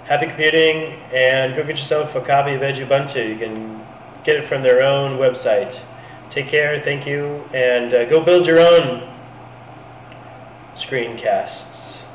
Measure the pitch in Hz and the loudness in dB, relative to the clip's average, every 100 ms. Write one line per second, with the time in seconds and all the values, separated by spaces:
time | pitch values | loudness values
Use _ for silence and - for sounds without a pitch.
0 | - 147 160 156 156 160 160 156 156 143 | -2 -2 -2 0 2 4 4 2 -4 -12
1 | - 127 127 131 131 135 147 147 - 151 | -6 2 2 2 0 -2 -6 -6 -2 -2
2 | 147 135 - 139 143 135 139 135 131 139 | -2 -6 0 2 2 -2 -2 -4 0 0
3 | 139 135 110 110 113 110 110 110 - - | 0 -4 -4 -6 -8 -8 -12 -14 -18 -20
4 | - - - 151 143 143 131 123 135 139 | -20 -8 0 0 0 0 4 4 4 2
5 | 139 131 131 123 123 107 101 - - - | -2 0 0 0 0 0 -2 -10 -18 -20
6 | - - - - 139 151 147 147 143 143 | -20 -20 -10 -8 -2 0 0 -2 -4 -8
7 | 139 143 143 147 - 135 127 123 120 120 | -6 -6 -6 -8 -8 -2 0 0 2 0
8 | 120 156 160 180 170 160 170 170 139 123 | 2 2 4 4 6 6 8 6 4 -6
9 | - - - - - - - - - - | -10 -18 -20 -20 -20 -20 -20 -20 -20 -20
10 | - - - - - - - - - 135 | -20 -20 -20 -20 -20 -20 -20 -16 -8 -6
11 | 117 117 - - - - - - - - | -6 -6 -2 -2 -4 -12 -18 -20 -20 -20
12 | - | -20